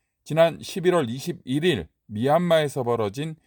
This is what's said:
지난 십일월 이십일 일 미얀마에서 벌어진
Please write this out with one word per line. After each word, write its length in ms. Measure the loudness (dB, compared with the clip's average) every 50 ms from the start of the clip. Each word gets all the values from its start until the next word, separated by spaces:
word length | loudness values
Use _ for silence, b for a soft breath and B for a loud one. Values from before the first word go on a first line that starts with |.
| b b _ _ _
지난 360 | -2 2 4 4 4 2 -2
십일월 480 | -10 -10 -8 0 2 2 2 2 2 0
이십일 560 | -4 -6 -8 -8 -10 -8 _ -4 -2 0 0
일 220 | 0 0 0 -4 -8 _ _ _
미얀마에서 760 | -10 -6 -2 0 2 2 2 2 2 2 2 2 0 -2 -2 -2
벌어진 520 | 0 0 0 -2 -2 -4 -6 -8 -8 -10 -14 _